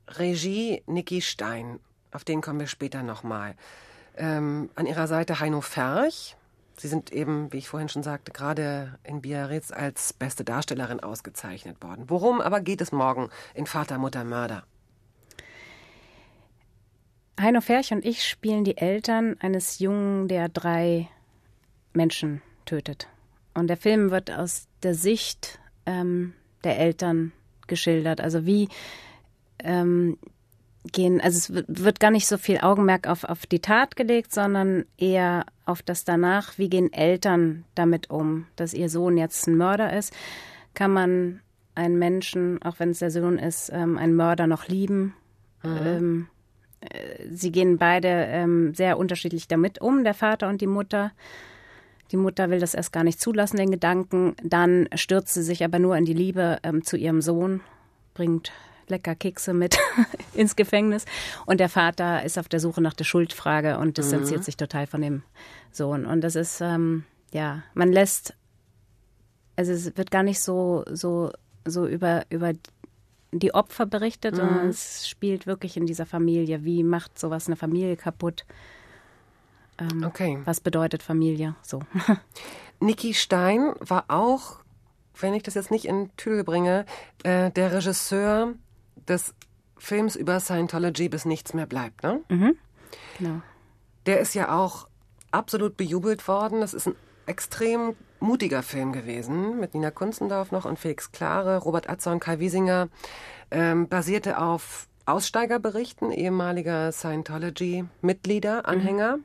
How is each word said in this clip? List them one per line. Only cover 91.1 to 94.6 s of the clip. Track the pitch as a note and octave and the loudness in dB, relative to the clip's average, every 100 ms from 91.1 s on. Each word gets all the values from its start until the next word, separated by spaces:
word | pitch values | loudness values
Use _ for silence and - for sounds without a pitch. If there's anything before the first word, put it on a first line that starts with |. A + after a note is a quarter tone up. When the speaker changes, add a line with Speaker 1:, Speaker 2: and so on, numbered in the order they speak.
| D#3+ E3 | -2 -4
Speaker 1:
nichts | D#3 - | -4 -6
mehr | E3 D3+ | -8 -6
bleibt, | C3 A#2 - | -6 -8 -6
ne? | D#3 B3+ - | -4 -4 0
Speaker 2:
Mhm. | F3 G#3+ E4 _ _ - - - - | 4 4 2 _ _ -20 -20 -18 -8
Genau. | F3 D#3+ - _ _ _ _ _ - | -6 -6 -10 _ _ _ _ _ 0
Speaker 1:
Der | G3 | 2
ist | A3 G3+ | 0 -2
ja | F3+ | 0
auch | E3 | 0